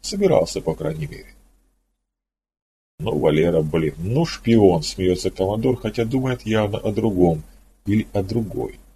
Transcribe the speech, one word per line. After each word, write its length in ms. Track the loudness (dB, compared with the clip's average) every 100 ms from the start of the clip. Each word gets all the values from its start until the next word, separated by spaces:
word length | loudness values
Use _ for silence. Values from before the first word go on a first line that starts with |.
Собирался, 600 | -8 0 4 4 2 -4
по 140 | -6
крайней 320 | -4 -6 -6 -10
мере. 200 | -12 -20 -20 _ _ _ _ _ _ _ _ _ _ _ _ _ _ _ _
"Ну, 200 | -6 0
Валера, 440 | 2 2 2 2
блин, 320 | 0 0 -2 -4
ну 260 | -4 -2 -2
шпион", 560 | -4 2 6 6 6
смеется 480 | -2 -2 0 0 -2
командор, 460 | -2 -2 0 0 -2
хотя 280 | -4 -4
думает 380 | -2 -2 -2 -4
явно 360 | -2 0 0 -2
о 140 | -4
другом. 500 | -2 0 4 2 2 -8 -20 _ _ -2
Или 200 | -2 0
о 100 | -4
другой. 560 | -4 -4 -4 -6 -8 -10 -20